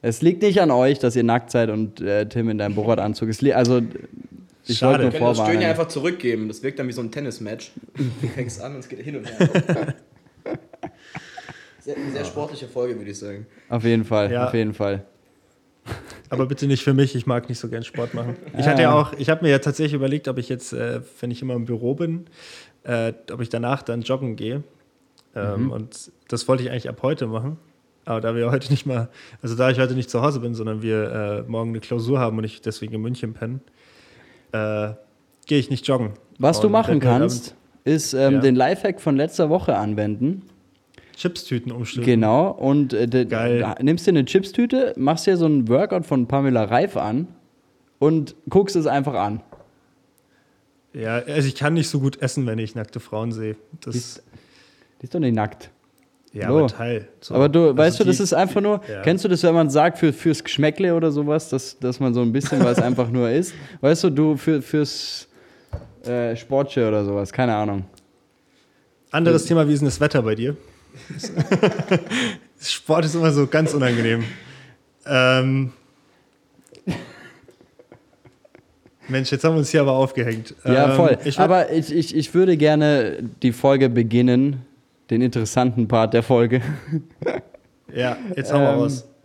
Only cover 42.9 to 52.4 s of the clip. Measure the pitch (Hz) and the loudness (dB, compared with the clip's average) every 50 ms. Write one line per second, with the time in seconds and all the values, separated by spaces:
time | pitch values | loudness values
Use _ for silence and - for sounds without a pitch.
42.9 | - 104 120 120 120 127 123 - 113 113 113 120 120 120 107 104 - - 127 143 | 0 0 0 2 2 0 0 0 -2 -2 0 0 0 0 0 -2 -4 0 2 2
43.9 | 160 170 - 208 175 151 131 - - 196 190 196 - - 240 240 - 254 262 - | 2 2 2 2 4 4 2 2 2 0 0 2 0 0 0 2 2 0 0 0
44.9 | - - 131 139 165 165 - 202 190 175 165 156 151 139 120 110 120 143 202 214 | -2 0 0 0 0 2 2 0 2 2 2 4 4 2 2 4 2 2 2 0
45.9 | - 180 156 - 151 131 120 - 139 139 139 135 127 113 107 101 110 127 180 202 | -2 -4 -2 0 0 0 0 0 0 0 2 2 2 2 2 2 2 0 0 0
46.9 | - - 69 104 113 135 175 - - _ _ _ _ _ _ _ _ _ _ _ | -2 -4 -4 -2 -2 -4 -4 -6 -12 _ _ _ _ _ _ _ _ _ _ _
47.9 | _ _ 139 156 160 160 147 - - _ _ - - 190 202 - - 175 156 139 | _ _ 2 2 2 2 -2 -4 -12 _ _ 2 2 2 2 4 0 0 0 2
48.9 | 135 139 135 147 131 95 98 104 104 - - _ - - - _ _ _ _ _ | 0 0 -2 -2 -2 -2 -2 -2 -4 -8 -10 _ -20 -20 -20 _ _ _ _ _
49.9 | _ _ _ _ _ _ _ _ _ _ _ _ _ _ _ _ _ _ _ _ | _ _ _ _ _ _ _ _ _ _ _ _ _ _ _ _ _ _ _ _
50.9 | - 127 110 110 113 120 120 - 147 156 139 135 127 - 143 147 165 165 151 - | -14 -8 -6 -4 -4 -4 -4 -2 -2 0 0 0 -2 -2 -2 0 0 0 0 0
51.9 | - 143 131 139 135 - 143 135 - 147 | -2 0 -2 -2 -2 -2 -6 -4 -2 -2